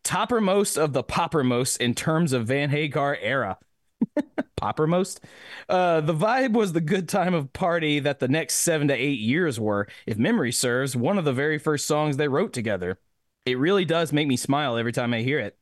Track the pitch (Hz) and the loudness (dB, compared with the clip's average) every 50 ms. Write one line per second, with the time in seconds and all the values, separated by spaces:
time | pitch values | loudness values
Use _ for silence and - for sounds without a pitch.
0 | - - 147 180 214 220 247 220 214 190 190 202 202 - - - 156 151 135 139 | -4 -2 -2 -2 0 0 2 2 2 4 4 4 2 2 2 0 0 2 2 -2
1 | 120 - - - 170 165 - 156 131 127 123 120 131 - - - 123 120 110 - | -2 0 -2 -2 -2 2 2 2 2 4 2 2 0 0 0 0 0 0 0 0
2 | - 165 160 160 175 151 131 123 113 107 131 139 143 143 139 147 156 151 123 151 | 0 0 2 2 2 2 2 0 0 0 0 0 0 0 0 0 -2 -2 -2 0
3 | 139 143 143 - 92 110 131 139 117 95 92 - _ _ _ _ _ _ _ _ | 0 0 -2 -2 -2 -2 0 0 -2 -2 -6 -8 _ _ _ _ _ _ _ _
4 | - - _ 294 285 - _ - - _ _ - - 101 107 - 156 156 175 180 | -4 -2 _ -6 -6 -4 _ -10 -10 _ _ -4 -4 -4 0 0 0 2 2 0
5 | 190 - - - - - - - - - - - - - 185 185 180 175 165 160 | 0 -2 -6 -16 -16 -20 -20 -20 -20 -20 -18 -18 -4 -2 0 2 2 2 2 2
6 | 156 151 170 151 190 214 240 262 262 269 214 233 214 190 151 170 170 147 180 190 | 2 0 0 0 0 2 2 2 2 2 2 2 2 2 0 -2 0 0 0 -2
7 | 180 143 - 202 170 180 180 165 139 131 _ - 190 175 170 170 160 151 147 147 | -2 -2 0 0 2 2 0 0 -2 -4 _ -2 0 0 2 2 0 0 0 2
8 | 135 143 139 - 131 127 135 160 151 - - - - 175 160 156 143 143 139 117 | 0 0 0 0 0 0 0 0 0 -2 -2 0 0 2 2 2 2 2 2 0
9 | 131 143 143 110 107 110 131 170 185 156 123 110 110 107 104 101 101 - - - | 0 -2 -2 -2 0 0 0 2 0 0 -2 -2 -2 0 0 0 -2 -4 -8 -14
10 | - - 110 101 123 185 240 220 143 117 117 - - 123 120 127 135 139 127 123 | -8 -6 -2 0 0 0 2 0 0 -2 -2 -2 0 0 0 0 -2 -2 -2 -2
11 | 117 160 202 196 165 143 127 123 143 156 156 147 - 156 151 139 - - 156 151 | 0 0 0 0 0 0 0 0 0 0 -2 -2 0 -2 -2 -2 0 0 0 2
12 | 151 151 139 135 151 147 127 151 202 - - 127 107 113 104 92 87 87 95 _ | 2 0 0 0 0 0 2 0 0 -2 -4 -4 -2 -2 -2 -2 -2 -4 -6 _
13 | _ _ _ _ _ _ _ _ _ 127 127 127 139 170 202 202 185 143 165 170 | _ _ _ _ _ _ _ _ _ -4 -2 0 2 2 2 2 2 0 0 0
14 | 165 135 143 143 156 143 127 120 - - 139 143 151 131 117 117 113 120 120 135 | 0 0 0 0 2 2 0 -2 0 0 0 0 0 0 0 0 -2 -2 -2 -2
15 | 123 120 120 113 113 127 143 147 107 101 _ _ | -2 0 -2 -2 0 0 -2 -2 -2 -6 _ _